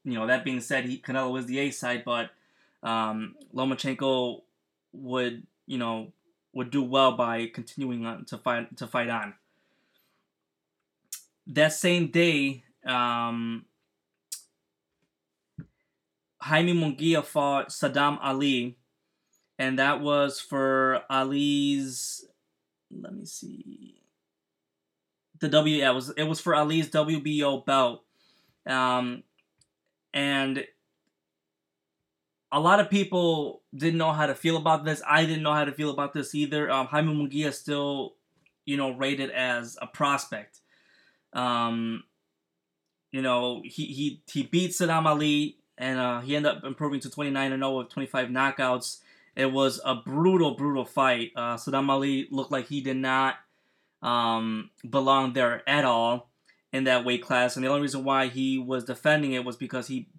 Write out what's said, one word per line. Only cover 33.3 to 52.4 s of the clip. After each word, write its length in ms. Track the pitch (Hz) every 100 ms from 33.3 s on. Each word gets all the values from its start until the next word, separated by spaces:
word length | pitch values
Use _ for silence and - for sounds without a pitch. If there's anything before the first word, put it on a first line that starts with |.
| 156 143 - _ 135
didn't 240 | 160 165
know 120 | 160
how 140 | 151 147
to 80 |
feel 240 | 135 165 165
about 260 | 160 156
this. 200 | 151 151 -
I 160 | 151
didn't 200 | 165 160
know 100 | 151
how 120 | 151 143
to 60 |
feel 200 | 139 151
about 220 | 139 143
this 200 | 151 135
either. 380 | 147 147 151 147
Um, 160 | 135 127
Jaime 260 | 151 160
Munguia 360 | 151 143 143 151
is 100 | -
still, 560 | - 143 143 139 131 _ _ _ _ _ -
you 100 | 143
know, 140 | 135
rated 400 | 127 135 139 135
as 480 | 127 127 120 117 -
a 60 | 123
prospect. 760 | - 143 139 - 107 - _ _ _ _ _ _ _ _
Um, 720 | - 123 117 117 117 113 110 - _ _ _ _ _ _ _ _ _ _
you 100 | 131
know, 400 | 131 123 123 117
he, 220 | 107 - 151
he, 360 | 135 147 143 -
he 120 | 143
beat 280 | 135 175 180
Saddam 340 | 180 170 160 156
Ali, 520 | 151 151 147 147 - _ -
and, 220 | 131 131
uh, 220 | 123 120
he 140 | 131 147
ended 160 | 147
up 120 | -
improving 360 | 139 127 147 139
to 80 | 131
twenty-nine 400 | 147 143 135 135
and 120 | 135
oh 140 | 135 131
with 120 | 123
twenty-five 400 | - 131 131 123
knockouts. 680 | 127 135 139 127 123 - - _ - _ -
It 160 | 135
was 280 | 135 135 123 131
a 80 |
brutal, 600 | 120 135 143 180 185 151 120
brutal 300 | 147 135 123
fight. 460 | 143 131 120 117 120
Uh, 200 | 120 117
Saddam 320 | - 135 139
Ali 380 | 135 139 135 -
looked 200 | 135